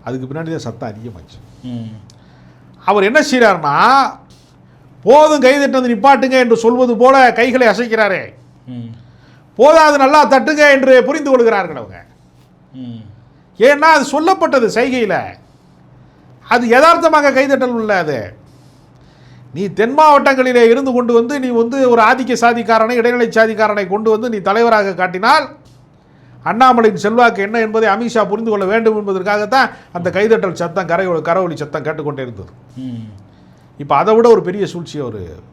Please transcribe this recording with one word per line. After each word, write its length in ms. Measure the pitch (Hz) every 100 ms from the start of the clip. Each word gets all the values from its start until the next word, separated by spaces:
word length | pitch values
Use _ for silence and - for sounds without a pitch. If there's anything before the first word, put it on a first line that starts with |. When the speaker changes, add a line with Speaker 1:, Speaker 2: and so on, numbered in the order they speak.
Speaker 1:
அதுக்கு 240 | - 131 127
பின்னாடி 220 | 147 165
தான் 100 | 160
சத்தம் 300 | 120 101 123
அதிகமாச்சு. 720 | 104 117 92 76 - - -
Speaker 2:
ம். 320 | 127 120 113 110 95 - _ - - _ _ - -
Speaker 1:
அவர் 180 | 208
என்ன 180 | 190 294 294
செய்றாருன்னா, 760 | 254 226 180 151 147 208 269 254 - _ _ _ _ _ _ _ _
"போதும் 380 | 185 277 311 302
கைதட்டது 480 | 254 285 277 262 254
நிப்பாட்டுங்க" 420 | 233 262 269 262
என்று 260 | 262 240 226
சொல்வது 400 | 226 247 247 226
போல 360 | 254 269 254
கைகளை 340 | 220 247 247 240
அசைக்கிறாரே. 640 | 190 240 220 208 180 110 - _ _ -
Speaker 2:
ம். 240 | 123 117 117 - _ _ _ _ -
Speaker 1:
"போதாது, 420 | 254 320 311 285
நல்லா 340 | 269 302 262
தட்டுங்க" 400 | 269 226 302 294
என்று 320 | 269 262 254
புரிந்து 260 | 247 311 294
கொள்கிறார்கள் 460 | 262 233 208 180 143
அவங்க. 300 | 104 90 - _ _ _ _ _ _
Speaker 2:
ம். 380 | 131 123 113 104 - _ _ _ _
Speaker 1:
ஏன்னா 220 | 233 285
அது 420 | 311 311 262 285
சொல்லப்பட்டது 440 | 320 381 320 262 220
சைகையில, 600 | 220 269 254 214 160 101 90 _ _ _ _ _ _ _ _ _ _ -
அது 200 | 240 240
யதார்த்தமாக 640 | 240 320 339 339 311 285
கைதட்டல் 420 | 262 277 269 254
உள்ள 240 | 240 214 196
அது. 380 | 160 131 95 - _ _ _ _ _ _ _ _ - - -
நீ 140 | 143 196
தென் 300 | - 220 285
மாவட்டங்களிலே 720 | 311 285 277 262 254 247 233
இருந்து 240 | 247 269
கொண்டு 200 | 247 240
வந்து, 260 | 233 233 285
நீ 80 | 254
வந்து 420 | 233 233 269 254
ஒரு 120 | 233
ஆதிக்க 320 | 220 254 240
சாதிக்காரனை, 580 | 247 233 240 226 226 220
இடைநிலை 360 | 247 233 247 233
சாதிக்காரனை 600 | 220 220 214 214 208 190
கொண்டு 240 | 202 220
வந்து 180 | 214 240
நீ 80 | 220
தலைவராக 560 | 190 208 233 220 196
காட்டினால் 640 | 180 180 180 220 311 277 - _ _ _ _ _ _ _ -
அண்ணாமலையின் 540 | 156 202 262 240 226 185
செல்வாக்கு 440 | 202 233 233 196
என்ன 180 | 196 233
என்பதை 300 | 220 220 220
அமித்ஷா 380 | 196 240 226 196
புரிந்து 220 | 208 226
கொள்ள 160 | 208 190
வேண்டும் 420 | 220 220 214 202
என்பதற்காகத்தான் 640 | 190 180 208 208 262 233 - _
அந்த 180 | 180 175
கைதட்டல் 420 | 175 214 220 196
சத்தம், 360 | 156 170 165 165
கரை-, 340 | 170 185 165
கரவொலி 320 | 165 170 180
சத்தம் 300 | 147 143 156
கேட்டுக்கொண்டே 380 | 143 156 147 139
இருந்தது. 280 | 127 98 92 - _ 127
Speaker 2:
ம். 340 | 131 120 110 95 - _ _ _ _ _
Speaker 1:
இப்ப 180 | 143 143
அதை 200 | 180 220
விட 140 | 233
ஒரு 120 | 214
பெரிய 240 | 170 196 185
சூழ்ச்சியை 380 | 180 165 156 127
அவரு 300 | 107 85 85 -